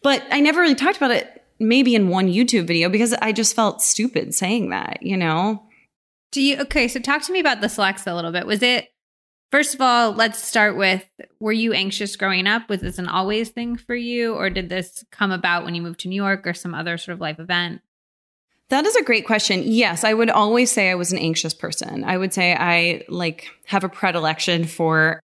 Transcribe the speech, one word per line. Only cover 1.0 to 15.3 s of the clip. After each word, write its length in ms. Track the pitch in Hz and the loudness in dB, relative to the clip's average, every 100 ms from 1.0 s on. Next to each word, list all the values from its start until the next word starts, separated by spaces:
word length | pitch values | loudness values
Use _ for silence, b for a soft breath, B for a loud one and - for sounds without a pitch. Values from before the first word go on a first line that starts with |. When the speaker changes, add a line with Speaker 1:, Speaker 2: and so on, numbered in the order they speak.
| 262 | 2
Speaker 1:
it 260 | 208 - - _ _ | 0 -2 -16 _ _
maybe 320 | 220 247 254 | 2 4 6
in 140 | 226 185 | 4 4
one 180 | 185 185 | 4 2
YouTube 400 | 180 240 226 170 | 2 2 2 2
video 220 | 165 170 | 0 2
because 240 | 208 233 | 2 2
I 200 | - 220 | 0 0
just 220 | 214 214 | 0 0
felt 280 | - 214 - | 2 0 0
stupid 520 | - - 247 151 - | -2 0 0 -2 -4
saying 360 | - 185 233 196 | -4 -2 -2 -2
that, 320 | 92 - - | -4 -6 -8
you 120 | 175 | -4
know? 480 | 190 170 160 202 214 b b b _ _ _ _ | -2 0 0 0 -2 b b b _ _ _ _
Speaker 2:
Do 80 | 277 | 0
you, 180 | 277 277 | 0 0
okay, 260 | 277 302 240 | -2 0 0
so 100 | 262 | -2
talk 240 | 254 285 | -2 -2
to 100 | 294 | -2
me 60 | 370 | 0
about 220 | 359 - | 0 -2
the 60 | 233 | -6
Celexa 440 | - 190 196 - | -2 -2 -2 -6
a 40 | |
little 180 | 175 165 | -6 -4
bit. 140 | 175 - | -6 -2
Was 160 | 208 | 0
it, 260 | 247 247 - _ _ _ _ _ _ | 2 0 -4 _ _ _ _ _ _
first 220 | 277 294 | 0 0
of 60 | 262 | 0
all, 300 | 262 240 226 | 4 4 2
let's 300 | 202 226 214 | 2 0 0
start 340 | - 233 208 175 | -2 2 2 2
with, 280 | 190 185 - - - _ | 0 0 -6 -20 -20 _
were 140 | 214 | -2
you 220 | 220 226 | 0 0
anxious 420 | 196 190 196 202 - | 0 -2 -4 -8 -4
growing 300 | 196 185 190 | -2 0 0
up? 220 | 226 226 | -2 -2
Was 100 | 196 | -6
this 180 | 190 180 | -4 -6
an 100 | 180 | -4
always 420 | 185 190 214 226 | -2 -2 -2 -4
thing 260 | - 240 233 | -6 -8 -8
for 180 | - | -6
you, 400 | 240 240 240 233 | -6 -4 -4 -4
or 140 | 220 190 | -2 -4
did 220 | 190 175 | -4 -6
this 340 | 180 180 - - | -8 -8 -14 -20
come 180 | - 190 | -4 -2